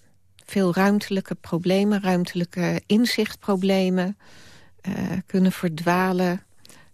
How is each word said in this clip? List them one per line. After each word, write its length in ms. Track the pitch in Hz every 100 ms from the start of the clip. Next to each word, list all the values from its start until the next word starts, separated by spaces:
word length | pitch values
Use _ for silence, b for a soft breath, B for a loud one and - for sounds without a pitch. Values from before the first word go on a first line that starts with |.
| - _ _ _
veel 300 | - 202 185
ruimtelijke 600 | 170 196 208 - 196 -
problemen, 680 | 170 - 170 180 190 202 202
ruimtelijke 800 | 202 180 175 180 175 185 170 170 -
inzichtproblemen, 1300 | 208 240 - 214 - - 190 190 190 185 185 180 208 B B B B B B
eh, 120 | - - 185 190 -
kunnen 260 | 190 185
verdwalen. 920 | - 175 156 170 180 185 180 185 185 - - B B B